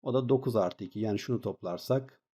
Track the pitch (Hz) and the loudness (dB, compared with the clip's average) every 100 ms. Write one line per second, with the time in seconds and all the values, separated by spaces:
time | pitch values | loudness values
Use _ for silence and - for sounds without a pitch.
0 | 151 127 127 131 131 113 90 - 95 104 | 0 0 4 2 4 2 2 -2 -10 -4
1 | 110 101 - 120 104 92 92 87 - 131 | 0 0 0 -2 -2 -6 -6 -8 0 -2
2 | 131 _ _ | -2 _ _